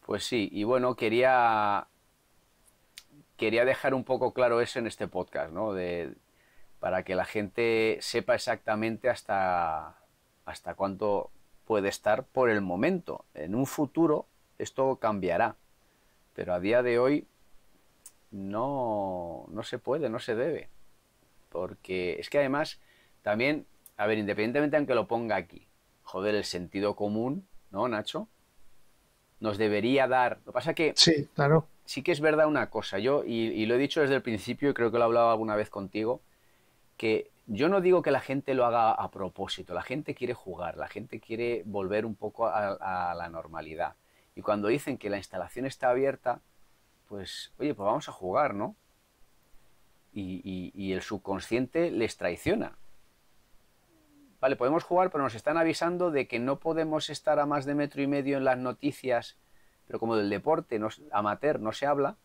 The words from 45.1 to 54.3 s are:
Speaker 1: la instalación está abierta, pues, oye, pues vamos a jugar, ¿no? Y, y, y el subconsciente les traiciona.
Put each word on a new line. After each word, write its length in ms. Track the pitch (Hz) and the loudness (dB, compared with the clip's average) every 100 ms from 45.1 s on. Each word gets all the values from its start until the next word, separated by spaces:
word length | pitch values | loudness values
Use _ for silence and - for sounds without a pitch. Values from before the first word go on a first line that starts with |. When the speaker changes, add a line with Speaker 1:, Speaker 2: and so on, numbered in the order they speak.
Speaker 1:
la 80 | 101 | -6
instalación 480 | - 92 87 - 135 | -6 -10 -8 -6 -8
está 240 | - 127 | -2 2
abierta, 500 | 127 139 131 127 120 _ _ - _ _ _ _ | 4 2 0 -4 -4 _ _ -20 _ _ _ _
pues, 440 | 104 92 - - - | -10 -10 -10 -14 -6
oye, 160 | 147 | -4
pues 120 | 143 101 | 0 0
vamos 220 | 139 - | 0 -2
a 40 | |
jugar, 420 | - 90 104 147 | -8 -2 2 2
¿no? 220 | 101 120 214 _ _ _ _ - _ _ - _ _ _ _ _ | 0 -4 -6 _ _ _ _ -20 _ _ -20 _ _ _ _ _
Y, 280 | 104 92 92 | -10 -8 -8
y, 280 | 98 92 90 | -8 -8 -8
y 180 | 95 95 | -8 -4
el 100 | 92 | -4
subconsciente 880 | - 101 98 98 - 117 131 165 170 | -4 -8 -4 -6 -2 -2 0 0 0
les 260 | 104 110 - | 0 -2 -2
traiciona. 600 | 92 87 - 190 - - - - _ _ _ - _ - _ _ _ _ _ _ - | -4 -2 0 0 -2 -10 -18 -20 _ _ _ -20 _ -20 _ _ _ _ _ _ -20